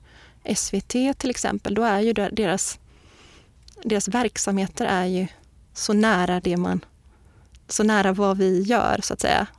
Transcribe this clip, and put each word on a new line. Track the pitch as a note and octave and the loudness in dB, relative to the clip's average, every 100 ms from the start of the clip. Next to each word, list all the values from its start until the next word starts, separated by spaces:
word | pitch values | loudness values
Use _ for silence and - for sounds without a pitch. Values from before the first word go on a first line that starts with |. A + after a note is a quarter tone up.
| - - - - | -20 -20 -20 -14
S | - G#3+ - | -4 -4 -2
V | G3 | -4
T | - B3 C4 C4+ | -2 0 0 0
till | C4 | -4
exempel, | B3 - G3+ G#3 G#3 | -4 -4 -4 -4 0
då | |
är | A#3 G3 | 0 2
ju | A3 | 0
det, | G#3+ G3 | 0 -2
deras, | G#3+ G3 F#3+ - - - - - - - - _ _ - - | -2 -2 0 -4 -8 -18 -20 -20 -20 -20 -20 _ _ -20 -12
deras | - G#3 - | -4 -2 0
verksamheter | A#3+ A3+ - - G3 F#3+ - A#3+ | -2 -2 -2 -2 -2 -2 -4 -2
är | F#3+ F#3 | 0 0
ju | F#3 F#3 - - - - - | -2 -4 -8 -20 -20 -20 -8
så | - | 0
nära | G#3 A3 F#3 F3+ F3+ | 4 4 4 2 0
det | F#3 F3 | 0 -2
man, | F3+ F#3 - _ - _ - - - - - | -2 -4 -6 _ -20 _ -20 -20 -20 -20 -8
så | - | 0
nära | A3 G#3+ G3 | 2 4 2
vad | F#3+ G3+ G3 | 2 0 2
vi | F#3 F#3 | 2 2
gör, | G3 A#3 - - | 2 2 2 0
så | - | -2
att | - | -2
säga. | - - G3+ | 2 2 0